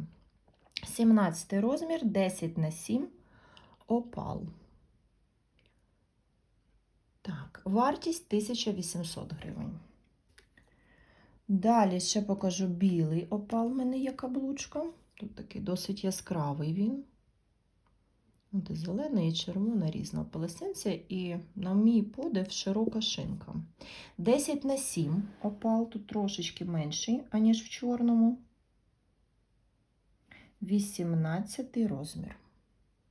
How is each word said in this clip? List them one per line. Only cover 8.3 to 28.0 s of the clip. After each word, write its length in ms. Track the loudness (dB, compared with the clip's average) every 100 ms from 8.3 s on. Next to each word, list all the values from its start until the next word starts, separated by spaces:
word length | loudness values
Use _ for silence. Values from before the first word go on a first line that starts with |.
| -2 0 -2 -2
вісімсот 600 | -4 -4 -6 -6 -8 -10
гривень. 460 | -10 -10 -8 -8 -10 -16 _ _ _ _ _ _ _ _ _ _ _ -20 -20 _ _ 0
Далі 520 | 4 6 8 6 4
ще 220 | 0 0
покажу 460 | 0 0 0 0 0
білий 580 | 2 4 4 2 0
опал, 440 | -2 -4 -2 -2 0
в 60 |
мене 220 | 0 0 0
є 140 | -2
каблучка. 720 | -4 -4 -4 -4 -6 -6 -6 -6 -8 _
Тут 220 | -14 -14
такий 260 | -12 -12 -8
досить 420 | -4 -4 -4 -4
яскравий 680 | -2 -4 -4 -2 -2 -2 -2
він. 300 | 0 0 -2 -8 _ _ _ _ _ _ _ _ _ _ _ _ _ _
От 160 | -6 -4
і 60 |
зелена, 460 | -4 -4 -4 0 0
і 120 | 2
червона, 580 | 0 -2 -2 0 2 0
різна 300 | -2 -4 -6
опалесценція, 800 | -6 -4 -6 -4 -8 -4 -4 -4 -4
і, 260 | -4 -4 -6 -8
на 180 | -6 0
мій 280 | 6 6 6
подив, 500 | 2 -2 -2 0 0
широка 500 | -2 0 0 0 0
шинка. 540 | -2 -4 -6 -8 -8 -10 -10 -14 -18 -18 -14 -2
Десять 460 | 4 4 4 0
на 140 | 0 -2
сім 460 | -2 0 0 0 -2 -4
опал, 480 | -6 -2 2 2 0
тут 180 | -6 -4
трошечки 580 | -2 0 -2 -6 -6
менший, 580 | -4 -2 -2 -2 0 -2 0
аніж 320 | 4 6 4
в 60 | 0
чорному. 720 | -6 -2 2